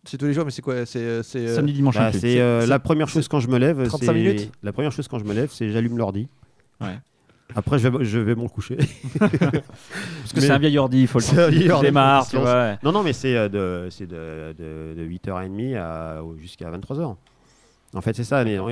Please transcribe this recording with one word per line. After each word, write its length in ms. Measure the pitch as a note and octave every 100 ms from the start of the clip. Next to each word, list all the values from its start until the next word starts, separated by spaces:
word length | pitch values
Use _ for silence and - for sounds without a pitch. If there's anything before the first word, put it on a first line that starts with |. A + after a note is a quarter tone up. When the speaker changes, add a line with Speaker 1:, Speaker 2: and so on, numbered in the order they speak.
Speaker 1:
C'est 140 | - C3+
tous 60 | C#3+
les 80 |
jours, 120 | C#3+ D#3
mais 60 |
c'est 100 | B2+
quoi ? 240 | C3+ B2 A#2+
C'est, 140 | B2+
euh, 240 | A#2 A#2
c'est, 240 | A#2 C3 A#2
euh, 80 | A#2
Speaker 2:
Samedi, 180 | D3
dimanche 220 | C#3+ C#3 G#2+
Speaker 3:
Bah, 100 | A2
Speaker 2:
inclus. 100 | G#2
Speaker 3:
c'est, 140 | A#2+
Speaker 1:
c'est, 80 | B2
Speaker 3:
euh, 200 | B2 A#2
Speaker 1:
c'est, 60 | A#2
Speaker 3:
la 100 | C3+
première 300 | - D3+ D#3
chose 140 | E3
Speaker 1:
c'est 60 | -
Speaker 3:
quand 100 | D3
je 80 | A#2+
me 80 | B2
lève, 260 | C3+ D3+ B2
Speaker 1:
trente-cinq 180 | D#3 A#2+
Speaker 3:
c'est, 80 |
Speaker 1:
minutes ? 380 | A2+ A2+ G#2 G#2 -
Speaker 3:
la 100 | G#2+
première 180 | - D3
chose 160 | B2+ -
quand 100 | A#2+
je 80 | G#2
me 80 |
lève, 160 | G#2 A#2
c'est 200 | - A2
j'allume 260 | A2 A#2 A#2+
l'ordi. 300 | G#2+ G2 A#2+ _ _ _ _ _
Speaker 2:
Ouais. 200 | G2+ G2+ _ _ _ _ _
Speaker 3:
Après, 260 | G#2+ - C3+
je 100 | A#2
vais, 160 | B2 A2+
je 120 | A2
vais 160 | G#2+ A#2
me 120 | A#2
coucher. 300 | - - B2+ D3
<laughs> 260 | - C3+ -
Speaker 2:
Parce 100 | G#3 D3+ D#3+ C#3+ - - - F#3 G#3 E3 A2+
que 20 | B2+
Speaker 3:
Mais 60 |
Speaker 2:
c'est 100 | C#3
un 60 | C#3
vieil 200 | D3+ C#3+
ordi, 240 | C3 C3
il 60 | B2+
faut 120 | B2
le 40 |
Speaker 3:
c'est 180 | A#2 D3+
un 60 | E3+
vieil 200 | D#3 F3+
ordi, 180 | E3 C#3
Speaker 2:
démarre, 340 | C#3 C3+ C#3 B2+
tu 120 | C3+
Speaker 3:
conscience. 60 |
Speaker 2:
vois, 100 | B2 B2
ouais. 160 | A#2 G2+
Speaker 3:
Non, 80 | C#3
non, 100 | G3
mais 100 | F3+
c'est, 220 | B2+ C3 A#2+
euh, 140 | G#2
de, 400 | G2+ F#2 F2 F2+
c'est 180 | - F#2
de, 480 | E2+ D#2+ D#2+ D#2 D#2+
de, 360 | D#2+ D#2 D#2+ D#2+
de 60 |
huit 240 | E2 F2+ -
heures 140 | F#2
et 80 | F#2
demie 260 | G2+ B2+ A#2+
à, 480 | E2 D#2+ D#2+ D#2
au, 140 | D#2+ D#2+
jusqu'à 320 | E2 - E2+
vingt-trois 300 | F2 G2+ C#3
heures. 180 | E3 F#2+ _ _ _ _ _ _ _
En 60 | -
fait, 140 | A2 A2+
c'est 80 |
ça. 200 | A#2 C#3 A2+
Mais, 120 | G2+ G2